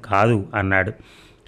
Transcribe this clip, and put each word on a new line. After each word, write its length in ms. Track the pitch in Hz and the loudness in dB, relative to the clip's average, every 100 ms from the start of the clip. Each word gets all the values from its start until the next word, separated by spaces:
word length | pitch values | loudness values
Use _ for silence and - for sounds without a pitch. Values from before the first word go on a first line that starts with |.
| - | -2
కాదు" 420 | 98 113 113 98 110 | 2 2 2 -2 -4
అన్నాడు. 360 | 98 95 95 - - - - _ | 0 0 -2 -6 -18 -20 -20 _